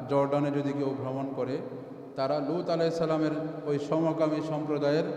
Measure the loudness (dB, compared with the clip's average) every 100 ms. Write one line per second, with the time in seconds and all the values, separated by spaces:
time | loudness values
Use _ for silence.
0 | 0 2 4 2 2 0 0 0 -2 -2
1 | -4 -4 -4 -4 -2 -4 -6 -10 -12 -14
2 | -12 -2 0 0 0 -2 0 2 2 2
3 | 2 2 2 0 -4 -6 -2 -2 2 2
4 | 2 2 2 2 -2 -2 0 0 2 2
5 | 2